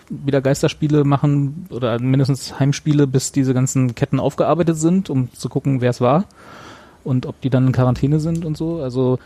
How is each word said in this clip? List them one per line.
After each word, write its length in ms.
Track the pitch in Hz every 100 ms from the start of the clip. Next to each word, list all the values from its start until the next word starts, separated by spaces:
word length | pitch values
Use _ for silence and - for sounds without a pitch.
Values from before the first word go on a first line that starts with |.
| -
wieder 320 | 147 143 139
Geisterspiele 640 | 131 139 156 - 151 147
machen 640 | 143 139 147 143 139 151 180
oder 280 | 117 123 117
mindestens 580 | 127 135 135 135 - -
Heimspiele, 480 | 139 143 151 147 143
bis 220 | 131 -
diese 200 | 143 131
ganzen 420 | 127 127 131 127 113
Ketten 220 | - 135
aufgearbeitet 560 | 135 - 147 156 170 160
sind, 320 | 160 185 190
um 220 | 135 123
zu 160 | - 123
gucken, 320 | 139 143 135
wer 100 | 123
es 100 | 120
war 240 | 123 151 202 - - - - - - -
und 220 | - 127 147
ob 140 | -
die 80 | 131
dann 160 | 127 131
in 60 |
Quarantäne 480 | 123 127 123 139 156
sind 240 | 156 165
und 140 | 170 151
so. 220 | 165 170
Also 360 | 131 123 127 127